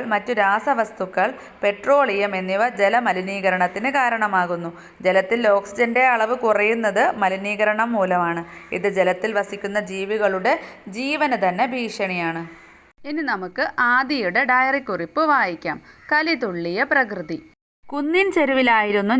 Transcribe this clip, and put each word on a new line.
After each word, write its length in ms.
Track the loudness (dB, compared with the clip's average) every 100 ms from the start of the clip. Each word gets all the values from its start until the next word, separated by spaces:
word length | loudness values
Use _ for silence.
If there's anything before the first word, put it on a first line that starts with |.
| 0
മറ്റു 180 | -2 0 0
രാസവസ്തുക്കൾ, 840 | 2 2 0 0 -2 -4 -4 0 -2 -2 -16 -4
പെട്രോളിയം 680 | -2 0 2 4 4 0 -2 -2
എന്നിവ 280 | -2 0 0 2
ജലമലിനീകരണത്തിന് 1080 | 2 2 2 -2 -4 -2 0 2 0 0 -2 0
കാരണമാകുന്നു. 720 | 0 0 0 0 0 -2 -6 -10 -18 -4 0
ജലത്തിൽ 340 | 2 2 2 4 2
ഓക്സിജന്റെ 480 | 0 -2 0 2 4
അളവ് 240 | 4 0 0 2
കുറയുന്നത് 580 | 2 2 0 0 2 2 2 0
മലിനീകരണം 680 | 0 -4 0 0 2 0 0
മൂലമാണ്. 460 | 2 2 0 -2 -6 -14 -8 -4
ഇത് 100 | 0 2
ജലത്തിൽ 300 | 2 0 -2 -2
വസിക്കുന്ന 380 | -4 -6 -6 -4 -4
ജീവികളുടെ 640 | -6 -4 0 0 0 0 -2 -4 -18 -14 -8
ജീവന് 420 | -4 -2 0 0 0
തന്നെ 200 | 0 -2 -2
ഭീഷണിയാണ്. 680 | -6 -4 -4 -2 -2 -4 -8 -14 -20 -20 _ _ -8
ഇനി 120 | -4 -4
നമുക്ക് 340 | -4 -4 -4 -4 0 2
ആദിയുടെ 500 | 2 2 0 0 0 2
ഡയറി 300 | 2 2 0 -2
കുറിപ്പ് 340 | -6 -4 0 2
വായിക്കാം. 480 | 2 0 -4 -6 -8 -12 -20 -2
കലിതുള്ളിയ 760 | 0 0 -2 -2 -4 -4 -2 0
പ്രകൃതി. 480 | 2 0 -4 -8 -10 -12 _ _ _ -10
കുന്നിൻ 360 | -4 0 2 2 2
ചെരുവിലായിരുന്നു 800 | 2 4 4 4 2 0 2 2